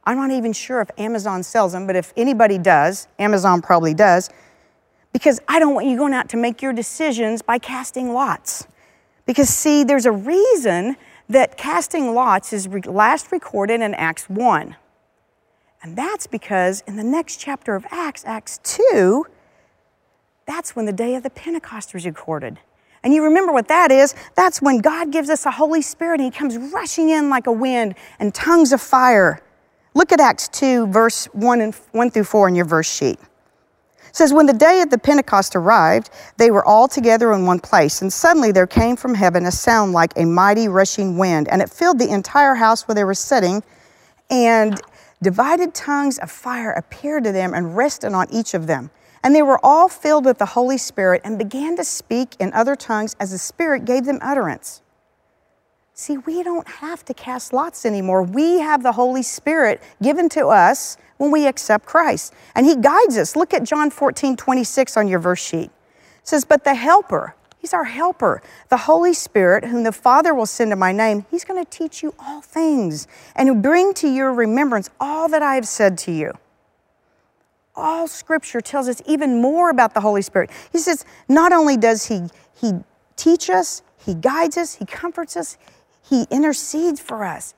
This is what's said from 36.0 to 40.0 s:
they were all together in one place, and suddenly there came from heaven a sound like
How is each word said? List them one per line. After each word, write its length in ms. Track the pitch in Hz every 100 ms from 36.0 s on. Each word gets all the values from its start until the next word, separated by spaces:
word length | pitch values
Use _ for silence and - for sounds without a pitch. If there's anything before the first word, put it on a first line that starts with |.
| 220 - - -
they 140 | 233
were 140 | 202
all 220 | - 214 262
together 460 | 277 233 220 233
in 140 | 202 180
one 120 | 180
place, 440 | - 202 151 -
and 100 | 190
suddenly 400 | - 226 320 233
there 140 | 185 180
came 300 | - 233 247
from 180 | 254
heaven 320 | 220 190 175 175
a 40 |
sound 420 | - - 226 202
like 200 | 175